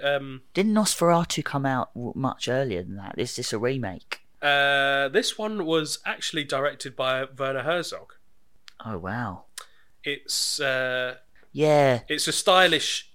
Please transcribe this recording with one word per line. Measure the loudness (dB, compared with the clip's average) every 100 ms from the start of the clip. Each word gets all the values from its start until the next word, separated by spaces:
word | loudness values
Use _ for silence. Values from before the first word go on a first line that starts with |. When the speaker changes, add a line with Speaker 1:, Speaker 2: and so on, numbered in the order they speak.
Speaker 1:
um, | -2 -2 -4 -12 -6
Speaker 2:
Didn't | 0 2
Nosferatu | 2 2 2 4 4 2 -2
come | -4 -2 0
out | 0 -2
w-, | -6 -8 -4
much | -4 -4 -2
earlier | -2 -2 -4
than | -6 -10
that? | -10 -6
Is | -6 -6
this | -6
a | -2
remake? | -2 -2 -4 -8 -12 -14 -16 -4
Speaker 1:
Uh, | 2 4 4 4 2 2 2
this | 0 0 -2
one | -4 -4 0
was | 0 0 -4 -6
actually | -6 -6 -6
directed | -2 -2 -2 -4 -8 -4
by | -2 -2 -4 -6
Werner | -4 -2
Herzog. | -2 -2 -4 -10 -14 -20 -20 -20 -20 -20 -20 -14
Speaker 2:
Oh, | -10 -8
wow. | -6 -6 -6 -8 -14 -20 -20 -20 -20 -12
Speaker 1:
It's, | -8 -8 -6 -4 -4 -2
uh, | -2 0 -2 -2 -4 -8 -18 -20 -12
Speaker 2:
Yeah. | 0 4 6 6 4 0
Speaker 1:
it's | -2 0
a |
stylish, | 0 4 6 6 4 0 -4 -8